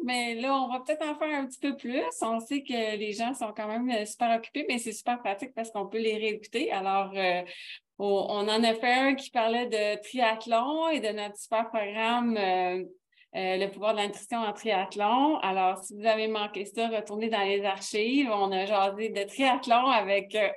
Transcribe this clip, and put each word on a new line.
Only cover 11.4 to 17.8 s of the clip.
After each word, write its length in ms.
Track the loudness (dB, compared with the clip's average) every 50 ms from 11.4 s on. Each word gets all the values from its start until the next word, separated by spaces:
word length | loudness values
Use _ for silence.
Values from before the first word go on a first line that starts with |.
| -8 -2 0 0 0 0
programme, 680 | -2 -2 -2 -2 -2 0 0 2 2 2 2 2 2
euh, 480 | 2 2 2 2 2 2 2 0 -2 -4 -6 -10 -18 _ _ _ _ _ _ -6
euh, 220 | -4 -2 0 0 0
le 100 | 0 -2
pouvoir 220 | -2 -2 0 0 2
de 60 | 2
la 80 | 0 -2
nutrition 320 | -4 -8 -8 -6 -4 -2
en 120 | -2 -2
triathlon. 840 | -4 -2 0 0 2 2 0 0 -2 0 2 4 4 4 4 4 2 2
Alors, 400 | 0 0 0 2 2 2 2 0 -4
si 100 | -12 -10 -2
vous 80 | 2
avez 220 | 2 2 2 2 0
manqué 380 | 0 -2 -2 -2 -4 -6 -8
ça, 240 | -6 -4 -2 -2 0
retournez 400 | 0 -2 -4 -4 -4 -4 -2 0
dans 120 | 0 2 2
les 200 | 2 2 2 2
archives. 640 | 0 -2 -2